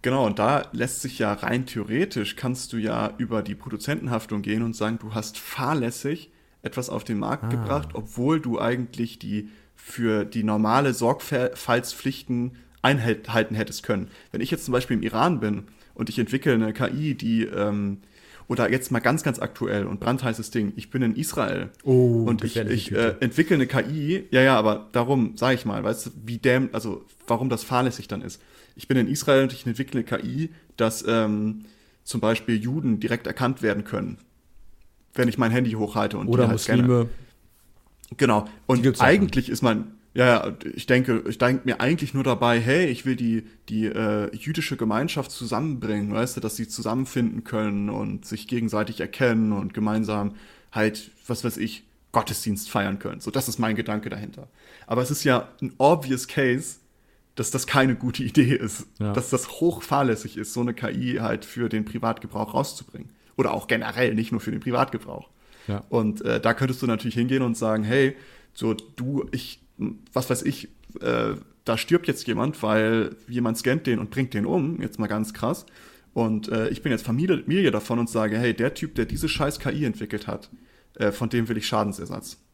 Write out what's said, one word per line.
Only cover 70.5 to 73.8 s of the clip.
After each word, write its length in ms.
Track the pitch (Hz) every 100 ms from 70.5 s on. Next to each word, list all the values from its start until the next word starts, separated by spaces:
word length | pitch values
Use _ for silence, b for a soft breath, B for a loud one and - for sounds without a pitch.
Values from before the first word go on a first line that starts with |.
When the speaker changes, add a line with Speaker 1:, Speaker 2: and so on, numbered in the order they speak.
| 139 - - - -
Speaker 1:
äh, 340 | - 120 55 - - _
da 140 | - 113
stirbt 300 | - 170 170
jetzt 180 | 131 -
jemand, 340 | 113 135 147
weil 520 | 107 107 110 113 107 - -
jemand 280 | 120 120 113
scannt 280 | 127 143